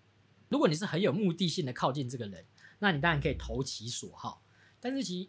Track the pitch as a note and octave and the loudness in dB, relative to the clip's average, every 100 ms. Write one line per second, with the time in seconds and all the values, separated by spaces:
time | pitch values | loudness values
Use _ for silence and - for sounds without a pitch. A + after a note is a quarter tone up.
0 | _ _ _ _ - C#4 A#3 D#3 G3+ D#3+ | _ _ _ _ -2 4 4 4 0 2
1 | G3 F3 F#3+ D#3+ F3 F#3 C3+ - D#3 C#3+ | 2 4 2 2 0 0 -4 0 0 0
2 | B2 B2+ G#2 F2 - _ - - G3+ D3 | -4 -6 -8 -10 -18 _ -20 -2 0 4
3 | E3+ D3 D3 - - A#2+ C3+ - A2+ - | 2 4 2 0 -4 -4 -4 -6 -8 -8
4 | G#2 - A2+ - _ _ - _ B3 C4+ | -10 -10 -10 -10 _ _ -20 _ -6 -4
5 | F3+ F3+ | -2 -4